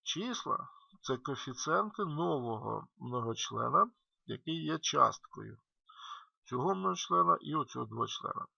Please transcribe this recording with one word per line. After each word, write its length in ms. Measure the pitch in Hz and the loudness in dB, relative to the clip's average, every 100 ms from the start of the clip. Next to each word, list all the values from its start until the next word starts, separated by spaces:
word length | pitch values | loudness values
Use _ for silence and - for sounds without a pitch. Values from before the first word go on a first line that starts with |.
числа — 640 | - 156 233 240 - - - - - - | -4 -2 -2 -4 -2 -2 -4 -18 -20 -14
це 140 | - 127 | -2 -2
коефіцієнти 880 | 131 131 - 123 - 175 208 214 | -2 -4 -6 -4 2 2 2 -2
нового 840 | 185 151 175 147 120 110 107 107 - _ | -2 0 2 2 0 -2 -2 -6 -8 _
многочлена, 920 | 123 123 113 113 - 110 120 156 233 _ _ _ | -4 -2 -2 -2 -4 -2 2 4 4 _ _ _
який 400 | - 110 - 165 | -8 -6 -4 -2
є 140 | 151 156 | -2 -2
часткою 800 | - - 117 - - - 107 - _ _ _ - - - - _ | 0 6 4 4 -14 -12 -12 -14 _ _ _ -18 -14 -16 -18 _
цього 300 | - 123 160 | -6 0 2
многочлена 640 | 190 190 175 - 175 175 165 | 2 0 0 2 4 6 4
і 140 | 151 | 2
оцього 320 | 156 - 127 117 | -2 -2 -4 -6
двочлена. 600 | 113 117 - - - - | -2 -2 -2 -6 -6 -10